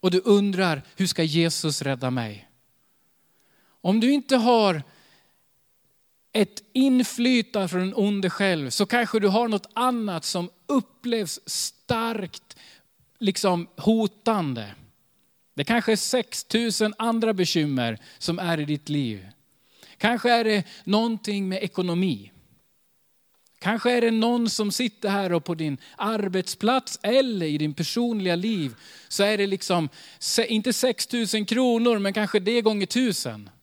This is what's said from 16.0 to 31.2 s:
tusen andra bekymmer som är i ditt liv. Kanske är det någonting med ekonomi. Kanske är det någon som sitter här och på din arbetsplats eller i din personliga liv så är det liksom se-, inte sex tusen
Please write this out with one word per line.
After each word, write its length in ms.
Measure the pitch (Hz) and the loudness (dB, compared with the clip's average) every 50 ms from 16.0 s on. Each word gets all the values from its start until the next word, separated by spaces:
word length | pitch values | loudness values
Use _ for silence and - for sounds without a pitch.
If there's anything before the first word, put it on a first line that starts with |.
| - - - 254 - _ - - - | 0 0 0 -2 -2 _ -8 -12 -10
tusen 500 | _ - 226 233 226 202 - 220 214 214 - | _ 0 0 0 0 0 0 0 -2 0 -2
andra 340 | 226 233 226 226 220 220 | -2 0 0 2 0 0
bekymmer 680 | 214 185 180 160 - 170 151 147 139 127 120 117 110 107 - - - - | 0 0 0 0 2 0 0 0 0 0 -2 -2 -4 -6 -12 -20 -18 -8
som 200 | - - 165 175 | -4 -4 -4 -2
är 220 | 185 170 170 156 | -2 -2 -2 -2
i 40 | 147 | -2
ditt 240 | 147 151 147 _ - | -4 -4 -6 _ -4
liv. 400 | 170 147 139 117 107 98 92 98 - _ _ _ _ _ _ _ _ _ - - - _ | -4 -2 -2 -4 -6 -8 -12 -18 -20 _ _ _ _ _ _ _ _ _ -20 -20 -10 _
Kanske 340 | - 214 240 226 - 240 | 0 0 0 2 2 2
är 120 | 240 233 233 | 2 4 4
det 200 | 220 214 202 175 - - - - | 2 0 0 0 -4 -12 -14 -4
någonting 640 | 185 196 214 226 233 226 208 - 214 208 202 196 190 | 0 0 2 2 0 -2 -4 -6 -6 -4 -4 -4 -4
med 140 | 190 190 | -4 -6
ekonomi. 680 | - 180 - - 185 180 170 175 190 185 135 98 98 107 _ - _ _ _ _ _ _ _ _ _ _ _ _ _ _ _ _ _ _ _ _ _ _ _ _ | -6 -6 -4 -4 -4 -2 0 0 0 0 -2 -4 -8 -18 _ -20 _ _ _ _ _ _ _ _ _ _ _ _ _ _ _ _ _ _ _ _ _ _ _ _
Kanske 340 | - 190 220 226 - 240 | -2 -2 -2 0 2 2
är 80 | 247 240 | 2 4
det 100 | 233 226 | 2 2
någon 400 | 226 220 220 240 240 240 233 220 | 2 2 2 2 2 0 0 -2
som 220 | - - 214 208 | -2 -2 -2 -2
sitter 360 | - - 254 220 - _ - 202 | -2 -2 -4 -4 -4 _ -4 -2
här 240 | 196 202 196 185 | 0 0 0 0
och 120 | 180 165 - | 0 -2 -2
på 100 | - 170 | -2 -6
din 240 | 160 160 151 139 127 - - - | -4 -4 -4 -4 -6 -10 -20 -10
arbetsplats 1040 | - 254 - 226 208 202 190 180 190 180 - - _ - 220 254 262 - - - - | -6 -4 -2 -2 -2 -2 -2 -2 -4 -4 -4 -8 _ 0 2 2 2 -2 -4 -14 -6
eller 440 | - 202 233 269 269 254 226 190 170 | -2 0 2 2 2 2 -2 -2 -2
i 120 | 156 151 147 | -2 0 0
din 160 | 151 151 143 | -2 -2 -2
personliga 640 | - 165 - - 233 240 240 233 208 190 180 175 | -4 -6 -4 -2 -2 -2 0 -2 -2 0 0 0
liv 380 | 170 185 220 226 190 151 131 113 - - - - - - _ | 0 0 -2 -2 -2 -4 -6 -6 -10 -20 -20 -20 -20 -14 _
så 140 | - - | -2 0
är 160 | 196 202 214 202 | 2 2 2 2
det 80 | 202 | 0
liksom 420 | 196 196 190 - - 185 175 160 143 - - - - - _ | 0 -2 -4 -2 0 0 0 0 -2 -6 -12 -20 -20 -18 _
se-, 280 | - - - - 226 | -6 -2 0 0 0
inte 260 | - 233 214 208 254 | 2 0 0 0 0
sex 340 | 226 - - 254 233 - - | -2 0 0 0 0 -2 -4
tusen 400 | - - 240 | -4 -2 -2